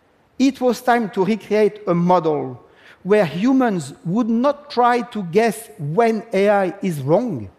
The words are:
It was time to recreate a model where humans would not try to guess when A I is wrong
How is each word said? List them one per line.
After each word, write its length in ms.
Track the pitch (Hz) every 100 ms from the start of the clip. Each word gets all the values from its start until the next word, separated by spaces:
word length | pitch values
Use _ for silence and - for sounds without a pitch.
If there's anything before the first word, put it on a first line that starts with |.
| _ _ _ -
It 220 | 262 -
was 200 | 247 226
time 300 | - 240 208
to 140 | 190
recreate 560 | 185 220 - 208 208 208 -
a 60 |
model 720 | 175 175 180 160 143 131 120 - _ - -
where 220 | 180 214
humans 720 | 160 165 247 262 247 180 135 -
would 240 | 165 214 226
not 420 | 226 285 285 -
try 300 | 240 240 247
to 220 | - 214
guess 460 | 170 196 226 214 - -
when 460 | 143 180 233 220 -
A 160 | 196 202
I 260 | 202 185 -
is 180 | 190 147
wrong 500 | 131 180 247 131 98